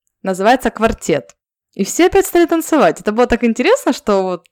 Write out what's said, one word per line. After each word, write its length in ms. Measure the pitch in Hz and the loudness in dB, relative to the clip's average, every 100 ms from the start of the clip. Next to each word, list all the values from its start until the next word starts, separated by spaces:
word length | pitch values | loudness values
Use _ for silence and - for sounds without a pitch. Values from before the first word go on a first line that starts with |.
| _ _ | _ _
Называется 480 | 190 185 202 262 226 | -8 -2 0 2 0
«Квартет». 640 | - 220 208 - 147 - _ _ _ _ | -2 -4 -4 -2 -4 -4 _ _ _ _
И 100 | - | -6
все 220 | 190 - | -4 0
опять 220 | 359 392 381 | 2 2 2
стали 180 | 349 | 2
танцевать. 560 | 339 330 - 302 180 - | 2 0 0 2 2 0
Это 100 | - | -4
было 140 | 214 | 0
так 180 | 247 240 | 0 0
интересно, 500 | 233 226 294 523 330 | -2 0 0 0 0
что 280 | 247 - 196 | -4 -2 0
вот 240 | 185 180 _ | -2 -6 _